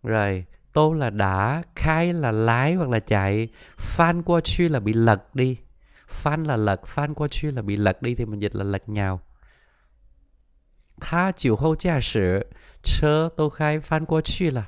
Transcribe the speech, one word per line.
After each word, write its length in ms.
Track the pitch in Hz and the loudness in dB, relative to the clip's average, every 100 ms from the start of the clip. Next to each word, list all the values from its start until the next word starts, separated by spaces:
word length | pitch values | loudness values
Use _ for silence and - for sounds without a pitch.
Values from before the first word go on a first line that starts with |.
Rồi, 420 | - 110 101 92 90 - _ | -2 0 0 -2 -8 -20 _
tô 200 | 151 156 | 2 2
là 160 | 160 123 | 2 -2
đã, 540 | 101 98 95 107 151 170 - | 0 0 2 0 -2 -6 -2
khai 380 | 156 160 170 | 0 2 0
là 180 | 170 135 | 0 0
lái 420 | 110 113 117 139 | 2 2 2 2
hoặc 160 | 180 143 | 0 0
là 100 | 113 | -2
chạy, 500 | - 104 98 104 113 - - - | 0 0 2 0 -2 -10 -20 -12
phan 460 | - - 170 170 | -6 2 2 2
qua 180 | 170 170 | 2 0
chi 240 | - - 170 | 2 0 2
là 120 | 139 | 2
bị 140 | 101 | 0
lật 420 | 113 113 101 - 131 | 4 4 4 0 -2
đi. 220 | 127 127 - _ _ _ - | -2 -2 -12 _ _ _ -16
Phan 360 | - 147 156 | -6 -4 -2
là 140 | 156 120 | -2 0
lật, 280 | 104 95 - | 0 0 -4
phan 280 | - 147 | -6 -4
qua 140 | 151 147 | -4 -4
chi 200 | - 151 | -2 -4
là 100 | 131 | -4
bị 140 | 101 101 | -4 0
lật 260 | 101 92 | 0 0
đi 140 | 120 123 | -4 -4
thì 100 | 113 | -4
mình 140 | 104 | -4
dịch 160 | 104 98 | -4 -4
là 80 | |
lật 260 | 101 98 - | -4 -4 -4
nhào. 300 | 107 98 90 - _ - _ _ _ _ _ _ _ _ _ _ _ _ _ _ - | -4 -2 -4 -10 _ -20 _ _ _ _ _ _ _ _ _ _ _ _ _ _ -14
Tha 300 | - 165 185 | -4 0 0
chiều 240 | 185 131 107 | 0 0 2
hô 200 | 156 156 | 0 0
cha 240 | 180 151 | 0 0
sự, 440 | - 110 92 95 - - - - | 0 0 2 0 -4 -14 -20 -4
chơ 460 | - - 151 151 165 - | 0 2 4 2 0 -2
tô 120 | 151 | -4
khai 300 | - 151 151 | 0 -2 -2
phan 260 | - 156 160 | -2 -4 0
qua 160 | 160 | -2
chi 260 | - - 175 | -2 -2 -2
là. 160 | 131 | -2